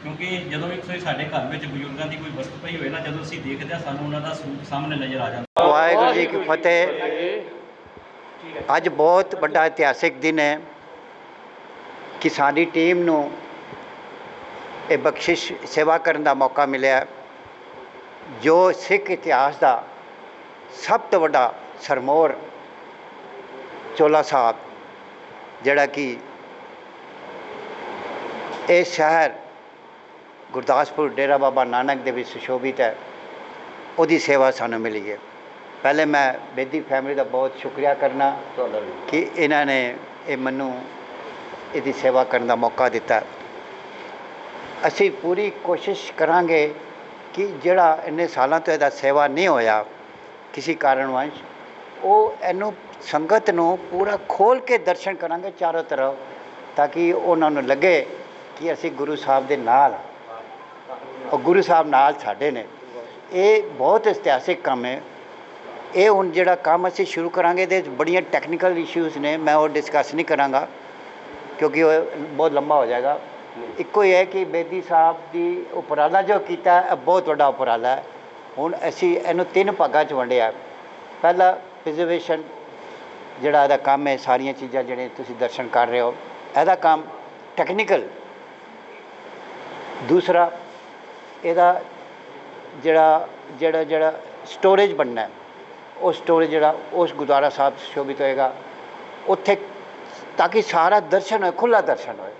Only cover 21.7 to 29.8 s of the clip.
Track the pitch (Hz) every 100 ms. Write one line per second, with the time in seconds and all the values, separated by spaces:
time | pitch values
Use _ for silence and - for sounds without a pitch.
21.7 | - - 135 127 151 160 - - - -
22.7 | - - - - - - - - - -
23.7 | - - - 151 156 143 139 117 110 -
24.7 | - - - - - - - - - 131
25.7 | 143 143 147 135 117 - - - - -
26.7 | - - - - - - - - - 415
27.7 | - - - - - - - - - -
28.7 | 175 180 - 156 165 151 - - - -
29.7 | -